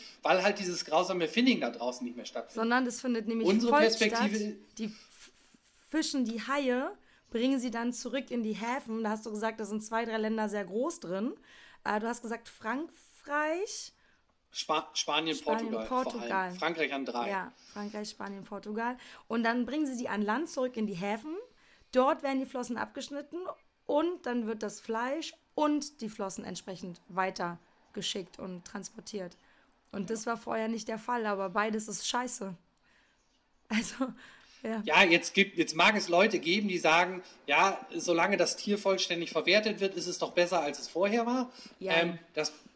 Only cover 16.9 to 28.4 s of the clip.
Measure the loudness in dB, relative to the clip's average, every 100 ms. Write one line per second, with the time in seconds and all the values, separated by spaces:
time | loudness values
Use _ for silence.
16.9 | 0 -2 -2 -2 -2 -6 -12 -16 -10 -8
17.9 | -8 -8 -8 -10 -10 -10 -10 -8 -4 -4
18.9 | -6 -12 -20 -4 0 2 2 0 0 -2
19.9 | -2 -4 0 0 0 -2 -2 -2 -2 -4
20.9 | -2 -2 -4 -6 -10 -10 _ _ _ _
21.9 | 4 4 4 0 -2 -2 -4 -4 -4 -6
22.9 | -6 -8 -8 -8 -10 -10 -12 _ _ 0
23.9 | 2 2 0 -2 -2 -2 -4 -6 -6 -4
24.9 | -2 -2 -2 -6 -12 _ 2 2 2 -2
25.9 | -8 -8 -6 -6 -6 -8 -10 -10 -10 -10
26.9 | -12 -6 -2 -2 -2 -4 -6 _ _ _
27.9 | -8 -4 -4 -8 -10